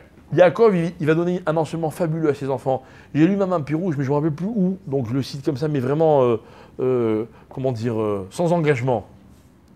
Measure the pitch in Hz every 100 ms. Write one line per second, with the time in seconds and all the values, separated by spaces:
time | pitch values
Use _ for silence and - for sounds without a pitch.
0 | - - - 143 180 175 226 185 165 -
1 | 151 160 175 180 180 160 151 165 160 -
2 | 170 165 156 139 135 131 135 127 - -
3 | - 143 165 202 190 175 139 156 190 139
4 | 135 147 156 147 185 233 180 185 - 139
5 | 113 135 120 143 147 131 156 147 123 147
6 | 160 147 123 110 - - - - 127 123
7 | 113 107 113 - - - 131 117 117 110
8 | 107 101 95 - 175 175 151 135 131 113
9 | - - - - _ _ _